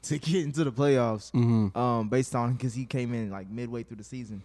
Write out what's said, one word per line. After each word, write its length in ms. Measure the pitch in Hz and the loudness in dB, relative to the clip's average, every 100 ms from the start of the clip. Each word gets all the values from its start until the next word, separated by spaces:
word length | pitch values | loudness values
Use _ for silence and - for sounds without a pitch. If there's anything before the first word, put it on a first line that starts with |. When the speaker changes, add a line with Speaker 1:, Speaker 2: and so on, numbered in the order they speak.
Speaker 1:
to 160 | - 147 | -6 -4
get 240 | 160 180 | 0 0
into 200 | 147 143 | 0 0
the 80 | 147 | 0
playoffs, 580 | 117 143 135 117 110 - | 2 4 6 4 0 -2
Speaker 2:
Mm-hmm. 460 | 123 117 113 104 107 | 2 4 6 4 2
Speaker 1:
um, 300 | 123 117 107 | 0 0 0
based 260 | 127 131 | 0 0
on, 220 | 127 120 123 | 0 0 0
'cause 160 | 127 | -2
he 100 | 117 | -4
came 300 | 123 131 120 | -6 -4 -2
in, 160 | 120 107 | -4 -4
like, 180 | 98 95 | -8 -10
midway 360 | 113 120 120 | -8 -6 -8
through 140 | 113 107 | -10 -12
the 60 | |
season. 380 | 104 127 110 101 | -12 -12 -10 -12